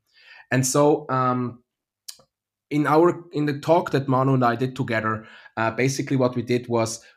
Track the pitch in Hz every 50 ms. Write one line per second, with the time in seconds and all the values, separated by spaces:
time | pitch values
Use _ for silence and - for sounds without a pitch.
0 | _ _ _ _ _ - - - - - 123 131 131 - - 147 147 147 156 151
1 | - - 127 131 127 127 127 127 123 120 113 - _ _ _ _ _ _ _ _
2 | _ - - - _ _ _ _ _ _ _ _ _ - 143 147 151 135 147 156
3 | 170 175 170 170 - - - 147 151 147 143 139 - 156 160 175 175 - - 139
4 | 135 139 131 127 131 135 135 131 127 120 117 117 131 131 131 - 131 107 117 110
5 | 110 110 110 107 - - - - - - - - 110 113 110 117 123 131 131 -
6 | 135 135 143 131 127 123 127 123 113 - 123 120 120 - 117 117 113 113 - -
7 | - - _